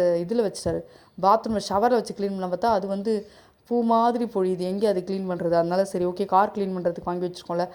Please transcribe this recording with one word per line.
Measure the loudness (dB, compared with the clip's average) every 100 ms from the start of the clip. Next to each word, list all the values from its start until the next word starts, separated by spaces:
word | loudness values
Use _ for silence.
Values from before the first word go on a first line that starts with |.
| 4 2 0
இதுல | 0
வச்சிட்டாரு, | 0 -2 -4 -4 -6 -20 _ 0
பாத்ரூம்ல | 4 4 2 -4 0
ஷவர்ல | 2 4
வச்சு | 2 0
க்ளீன் | -4 -4 -4
பண்ண | -4 -2
பார்த்தா | 2
அது | 0 0
வந்து | -4 -2 -4 -4 -20 -20 _ -4
பூ | 0
மாதிரி | 2 4 4 2 -2
பொழியுது. | -2 -2 -2
எங்கே | -2 0 0
அது | 0
க்ளீன் | -2 -4 -4
பண்றது? | -2 0
அதனால | 2 2 2 0
சரி, | 0 -2
ஓகே, | -2 2
கார் | 4 4
க்ளீன் | 0 -4 -2
பண்றதுக்கு | -4 -4
வாங்கி | -6 -4 -4
வச்சிருக்கோம்ல, | -8 -6 -4 -4